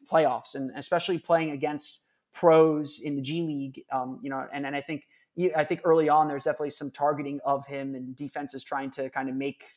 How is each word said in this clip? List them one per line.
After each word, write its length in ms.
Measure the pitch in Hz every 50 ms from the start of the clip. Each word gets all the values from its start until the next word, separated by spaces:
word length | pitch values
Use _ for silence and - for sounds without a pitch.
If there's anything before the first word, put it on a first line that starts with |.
| _ -
playoffs, 460 | - 165 156 135 123 107 - - -
and 160 | 143 135 131 -
especially 420 | 139 135 - 180 170 - - 180 160
playing 340 | - - 170 165 160 156
against 540 | 147 139 147 147 151 143 - - - - - _ _ _ _ _ -
pros 680 | - - 170 160 160 160 160 156 156 151 139 - -
in 140 | - 156 143
the 60 | 139
G 200 | 135 131 160 170
League, 420 | 170 160 151 143 135 135 127 - - -
um, 280 | 135 131 127 131 131 120
you 80 | 117 139
know, 160 | 135 135 135 -
and, 140 | - 143 143
and 100 | 139 143
I 60 | 143
think, 220 | 139 - 156 143 _ _ _ _ _ _ - 170 180 180 156
I 80 | 156 151
think 160 | - 175 165 -
early 240 | 175 160 165 156 147
on 180 | 147 156 156 151
there's 160 | 143 139 -
definitely 280 | 156 143 - 151 147
some 200 | - - 147 139
targeting 480 | - - 143 147 151 139 147 139 143 139 -
of 200 | 135 139 143 131
him 300 | - 143 139 135 135 135
and 180 | 127 127 127 127 120
defenses 480 | 147 135 - 147 143 135 - 135 -
trying 260 | - 147 139 139 135
to 180 | - - 135 131
kind 200 | - 135 135 135
of 60 | 127
make 280 | 135 139 143 139 _ - - _